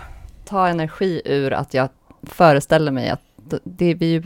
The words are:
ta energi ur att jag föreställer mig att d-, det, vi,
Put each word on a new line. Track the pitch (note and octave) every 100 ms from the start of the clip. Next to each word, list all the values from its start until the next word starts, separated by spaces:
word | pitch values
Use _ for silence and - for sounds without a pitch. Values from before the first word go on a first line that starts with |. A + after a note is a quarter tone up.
| - - - -
ta | - G3 F3+
energi | E3+ D#3 - F#3+ E3
ur | - C#3 C3+
att | - C#3+
jag | C3 C3+ - - _
föreställer | - - E3+ C#3 - D#3+ D3+
mig | C3+ A#2
att | - _
d-, | - G#2+ D#3+
det, | - F3+ F3
vi, | E3 E3 E3